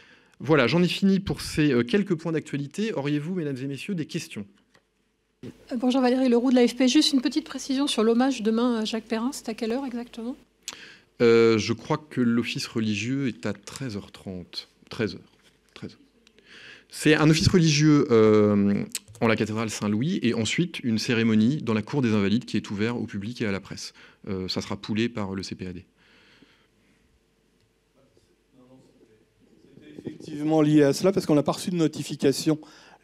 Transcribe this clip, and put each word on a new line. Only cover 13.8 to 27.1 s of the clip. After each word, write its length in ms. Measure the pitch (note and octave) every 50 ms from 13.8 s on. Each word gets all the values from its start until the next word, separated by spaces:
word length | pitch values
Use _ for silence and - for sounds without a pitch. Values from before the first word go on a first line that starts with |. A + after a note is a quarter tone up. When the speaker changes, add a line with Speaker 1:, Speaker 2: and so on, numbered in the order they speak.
| C#3 C3 G#2
Speaker 1:
heures 160 | G2+ F2+ -
trente. 560 | - - - G#2 F#2 F2+ E2+ - - - - - _ _ _ _
Treize 260 | - - A2+ G2 -
heures. 60 | - - _ _ _ _ _ _ _ _ _ _
Treize 200 | - - - -
heures. 60 | _ _ _ _ _ _ _ _ _ _ _ - - - - - - _ _
C'est 260 | - - - D3+ D#3
un 140 | D#3 D#3 D3+
office 180 | D#3+ D#3+ F#3+ -
religieux, 580 | - F#3+ E3 E3 D3 C#3+ D3+ D#3 D3 D3 C3 -
euh, 720 | A#2+ A2+ A2 A2 G#2+ G#2+ G#2 G#2 G#2 G2+ G2+ G2+ G2+ G2 F#2+ - - - - - - -
en 60 | A#2+ A2+
la 100 | A2 G#2+
cathédrale 320 | A#2 G#2 G#2+ A2 A#2 A2
Saint-Louis 500 | G#2 - A2 G#2 G#2 G#2+ B2+ D#3+ F#3+ - -
et 100 | A#2 A2+
ensuite 480 | A2+ A2 G#2+ - - E3+ E3+ - -
une 160 | - B2 A2+ G#2+
cérémonie 640 | - - B2 A2+ A2+ A2+ A2 G#2+ G#2+ A#2 D3 D3+
dans 120 | - A2+ A2
la 80 | G#2+
cour 200 | G#2 - - C#3+
des 100 | C3 A#2
Invalides 320 | G#2+ G#2+ G2 G2 G2+ A#2+ A#2+
qui 140 | - - G#2+
est 120 | - -
ouverte 280 | G#2 G2 G#2+ A2+ A#2+ A#2
au 80 | A2
public 360 | G#2 - G#2 G2 G#2+ B2 -
et 40 | A#2+
à 80 | G#2 G2
la 80 | F#2+
presse. 320 | F#2+ - - G2+ - - - - - - _ _ - -
Euh, 220 | G2 F#2+ F#2 F2+
ça 100 | - -
sera 160 | F#2+ - G2+
poulé 320 | G2 - - A2 G#2 A2+ A#2+
par 280 | A#2+ B2 G#2 F#2 G2
le 60 | G2
C 140 | F#2 - -
P 120 | - G2 F#2
A 40 |
D. 140 | F2+ F2 - _ _ _ _ _ _ _ _ _ _ _ _ _ _ _ _ _ _ _ _ _ _ _ _ _